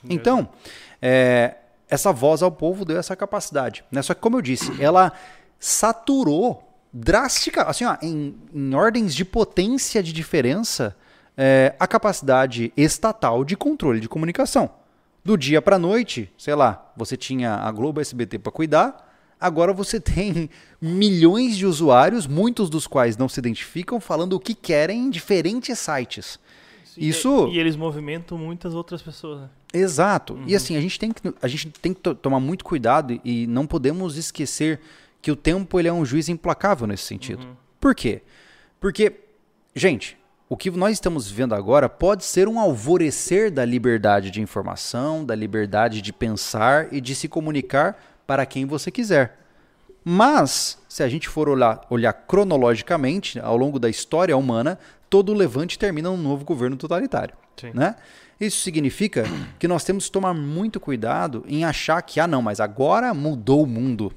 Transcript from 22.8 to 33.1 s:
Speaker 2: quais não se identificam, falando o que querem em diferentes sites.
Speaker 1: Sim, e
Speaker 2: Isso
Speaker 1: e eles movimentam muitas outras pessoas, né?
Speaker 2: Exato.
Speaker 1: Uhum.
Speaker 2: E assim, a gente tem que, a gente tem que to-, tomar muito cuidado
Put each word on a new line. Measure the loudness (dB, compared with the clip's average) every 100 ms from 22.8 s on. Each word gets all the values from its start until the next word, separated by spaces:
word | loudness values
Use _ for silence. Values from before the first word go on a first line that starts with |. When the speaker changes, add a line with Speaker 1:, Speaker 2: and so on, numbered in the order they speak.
| -2
Speaker 2:
quais | 2 2 2
não | -4
se | -2
identificam, | -4 -6 -8 -10 -6 -8
falando | -4 -4 -2
o | -2
que | -4 -8
querem | 0 2 2 0 -4
em |
diferentes | -4 0 0 2 -4 -6 -8
sites. | -4 -4 -6 -10 -14 -18 _ -20 -20 -20 -20
Speaker 1:
Sim, | -6
e | -2
Speaker 2:
Isso | 0 2 2 2
Speaker 1:
e | 2
eles | 0 -2
movimentam | -6 -6 -8 -10 -10 -10
muitas | -10 -10 -8
outras | -10 -10 -14
pessoas, | -14 -16 -14 -14
né? | -16 _ -6
Speaker 2:
Exato. | -2 0 2 2 2 -2
Speaker 1:
Uhum. | -10 -2
Speaker 2:
E | 0
assim, | 0 -4
a |
gente | -4 -4
tem | -6
que, | -6 -8 -6
a | -6
gente | -6 -10
tem | -8 -6
que | -4
to-, | -4 -2
tomar | -2 0
muito | -2 -6 -4
cuidado | -2 2 2 2